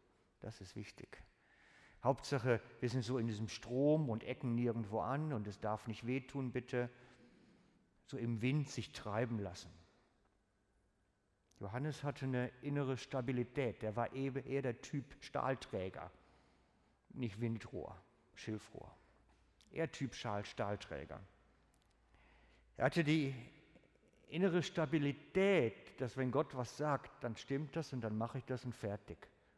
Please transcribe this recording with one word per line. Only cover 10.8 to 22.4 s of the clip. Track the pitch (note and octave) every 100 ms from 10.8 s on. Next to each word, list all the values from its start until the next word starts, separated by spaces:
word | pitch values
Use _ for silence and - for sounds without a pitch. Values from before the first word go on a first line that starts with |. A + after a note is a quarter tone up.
| _ _ _ _ _ _ _ _
Johannes | G2 A2+ D3+ C#3+
hatte | C#3+ C3 C3+
eine | B2+ B2 -
innere | C#3+ C#3+ C3+ B2+
Stabilität, | - C3+ B2 B2+ A#2 - B2 G2
der | G#2+ G#2+
war | A#2
eben | C3 C3+ C3 B2+
eher | C3+
der | C3 A#2
Typ | - C#3+ - -
Stahlträger, | - C3+ B2+ C3 - G2+ F#2+ - E2+ - - - _ _ _ _ _ _ _
nicht | - A#2+ G2+
Windrohr, | A#2 A2+ - F#2 - E2+ - _ _ -
Schilfrohr. | - G#2+ - - - - - - _ _ _ _ -
Eher | - D#3+
Typ | - C3
Stahl-, | - A#2 G#2
Stahlträger. | G#2 - G#2 G#2 - C#2+ D2 C#2+ F#2+ - _ _ _ _ _ _ _ - - -